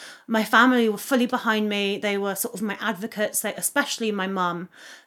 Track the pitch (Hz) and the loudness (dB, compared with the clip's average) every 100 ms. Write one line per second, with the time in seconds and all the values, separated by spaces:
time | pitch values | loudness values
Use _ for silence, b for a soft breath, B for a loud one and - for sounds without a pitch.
0 | B B - 226 220 226 254 247 226 202 | B B -4 -2 4 6 8 6 4 0
1 | - 262 240 240 226 214 214 202 196 202 | 0 2 2 0 0 0 0 0 -2 -2
2 | 208 202 196 190 - 185 208 196 208 180 | -2 -2 -2 -4 -6 -4 -6 -4 -4 -4
3 | 226 - 214 - 208 - - 190 - - | -6 -4 -2 -2 -4 -4 -2 -2 -2 -2
4 | 226 202 190 196 180 170 180 B B B | -2 -2 -2 0 0 -2 -8 B B B